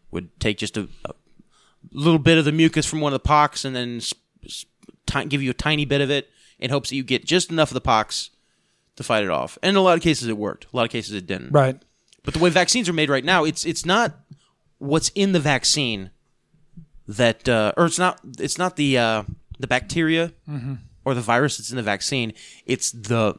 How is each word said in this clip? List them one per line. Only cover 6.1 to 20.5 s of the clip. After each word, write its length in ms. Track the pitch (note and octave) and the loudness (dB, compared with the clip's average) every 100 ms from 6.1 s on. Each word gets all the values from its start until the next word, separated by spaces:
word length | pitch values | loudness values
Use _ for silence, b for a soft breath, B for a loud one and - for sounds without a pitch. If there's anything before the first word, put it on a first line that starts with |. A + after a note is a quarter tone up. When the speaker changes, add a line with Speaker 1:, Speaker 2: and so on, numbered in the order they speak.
Speaker 1:
it 180 | C#3+ - b b b | -2 -4 b b b
in 120 | A#2+ | -4
hopes 180 | C#3 A#2+ | -4 -4
that 60 | C3+ | -6
you 60 | |
get 200 | B2+ B2 | -2 -2
just 260 | - F3 - | 2 0 2
enough 200 | E3 D3+ | 0 0
of 40 | |
the 60 | B2+ | 0
pox 500 | - A2 G#2+ - - _ _ _ _ _ _ - | 2 2 2 -6 -10 _ _ _ _ _ _ -12
to 80 | |
fight 180 | A#2+ A2 | -2 0
it 80 | G2 | 0
off. 280 | D2+ C2 - | -2 -4 -4
And 80 | F#3 | 0
in 60 | G3 | 4
a 40 | |
lot 140 | F#3+ E3+ | 4 4
of 60 | |
cases 260 | E3+ C#3 A#2+ | 2 0 -2
it 80 | G#2+ | -4
worked. 260 | G#2 - - | -6 -8 -6
A 40 | B2 | -2
lot 80 | |
of 60 | A#2 | -2
cases 240 | A#2+ G#2 | -4 -6
it 120 | G#2 F2+ | -8 -6
didn't. 260 | F#2 B1+ | -8 0
Speaker 2:
Right. 280 | C#3+ C3 C3 _ _ _ _ | 2 2 -2 _ _ _ _
Speaker 1:
But 100 | - | -6
the 60 | D#3+ | 2
way 100 | F3 | 4
vaccines 380 | F3 F3 B3+ F#3 | 4 2 0 0
are 40 | |
made 160 | E3 D3+ | 0 2
right 140 | C#3 | 0
now, 200 | C#3 F3+ | 2 2
it's, 200 | D#3 - | 2 -2
it's 200 | E3 D#3+ E3 | -4 -4 0
not 300 | G3+ G#3+ - - - _ _ _ - | 0 0 -4 -20 -20 _ _ _ -10
what's 320 | C#3 D#3 - | -2 0 0
in 180 | G3+ G3 | 0 2
the 80 | F3+ | 2
vaccine 680 | D3 C3 - D3+ B2+ G#2 F#2 _ _ _ _ _ _ - - - - | 2 0 0 0 -2 -4 -10 _ _ _ _ _ _ -20 -20 -20 -10
that, 420 | G2+ A#2 A2 - | 0 0 2 0
uh, 240 | A#2 G#2+ - | 2 2 2
or 100 | E3+ | 0
it's 120 | E3 | 2
not, 220 | F3+ - - C3 | -2 -2 -12 -8
it's 200 | D#3 - | -6 -4
not 180 | F3+ - | -4 0
the, 220 | C#3+ B2+ | 2 2
uh, 240 | A#2 A2 G2+ - - - | 2 0 -4 -12 -16 -10
the 80 | B2+ | -2
bacteria 680 | B2 - E3 D#3+ E3 E3 - | -2 -2 -2 0 0 -2 -8
Speaker 2:
Mm-hmm. 260 | - | -12